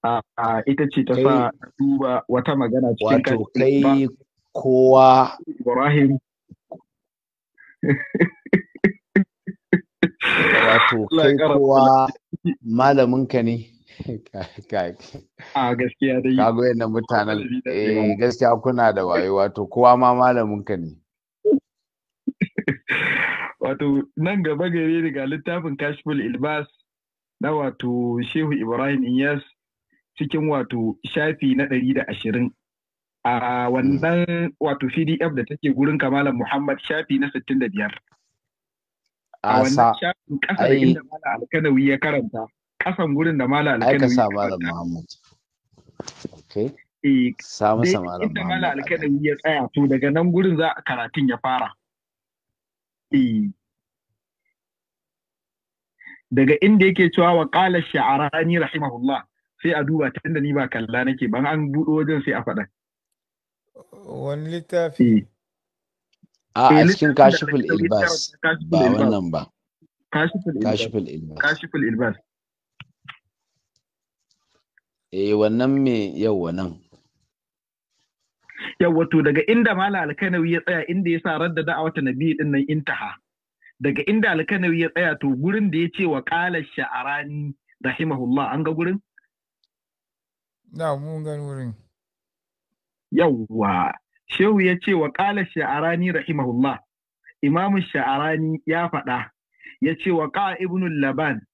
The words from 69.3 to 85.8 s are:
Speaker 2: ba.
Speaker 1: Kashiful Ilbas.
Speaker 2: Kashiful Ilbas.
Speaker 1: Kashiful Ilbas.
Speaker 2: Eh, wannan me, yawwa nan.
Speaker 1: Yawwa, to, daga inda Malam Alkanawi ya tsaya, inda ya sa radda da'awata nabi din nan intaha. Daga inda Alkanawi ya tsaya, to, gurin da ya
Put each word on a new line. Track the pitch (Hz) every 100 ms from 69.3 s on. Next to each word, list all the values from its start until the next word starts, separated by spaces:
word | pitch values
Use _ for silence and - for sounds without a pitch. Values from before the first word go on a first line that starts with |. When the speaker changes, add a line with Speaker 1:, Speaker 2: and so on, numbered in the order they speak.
Speaker 2:
ba. | 78 - _ _ _ _ _ _
Speaker 1:
Kashiful | 151 165 190 180
Ilbas. | 139
Speaker 2:
Kashiful | 107 107 113 107 82
Ilbas. | 78 80 78
Speaker 1:
Kashiful | 143 156 165 156 160
Ilbas. | 226 117 - _ _ _ _ _ _ - _ - - _ _ _ _ _ _ _ _ _ _ _ _ _ _ _ _ _ _ _
Speaker 2:
Eh, | 92 101
wannan | 104 107 113 127 139
me, | 135 113 101 71
yawwa | 110 101 85
nan. | 87 90 82 _ _ _ _ _ _ _ _ _ _ _ _ _ _ _ _ - - - -
Speaker 1:
Yawwa, | 175 160 165
to, | 160
daga | 147 147 156
inda | 233 226
Malam | 185 196 196 151
Alkanawi | 143 196 180 165
ya | 170
tsaya, | - 175 156
inda | 180 170
ya | 165
sa | 170 156
radda | 175 165
da'awata | 156 147 160 160
nabi | 135 127 160 147
din | 151
nan | 139 143
intaha. | 151 143 131 104 - _ _ _ _ - _
Daga | 135 147 151
inda | 220 214
Alkanawi | 160 156 202 180 165
ya | 165
tsaya, | 170 175 151
to, | 139 131
gurin | 160 220 208
da |
ya | 156